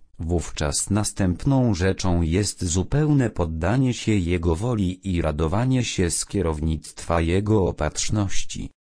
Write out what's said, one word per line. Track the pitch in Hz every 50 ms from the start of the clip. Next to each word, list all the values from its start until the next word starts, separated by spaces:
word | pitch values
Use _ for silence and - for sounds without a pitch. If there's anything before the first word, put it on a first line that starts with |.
| - - - -
wówczas | 80 80 87 82 - - - - 78 73 71 - - -
następną | 98 107 101 - - - 101 90 87 - - 135 139 131 127 117 98
rzeczą | 82 92 95 92 - - 92 87 85
jest | 85 78 82 98 104 - - - -
zupełne | 87 78 92 87 - - 143 156 151 151 139 123 107
poddanie | - - 87 80 80 80 82 92 117 135 131 127 117
się | - - 110
Jego | 107 101 85 82 90 87 82 87 80
woli | 82 107 127 123 107 98 90 92 - - 98 90
i | 82
radowanie | 80 78 73 76 82 78 90 107 123 131 131 127 113
się | - - - 90 85
z | - - -
kierownictwa | - - 101 85 82 80 76 80 80 80 76 - - - - - - 85 85
Jego | 82 82 87 98 104 104 110 107 90
opatrzności. | 87 85 - 78 73 - - - - 107 107 98 95 - - - - - - - - - _ _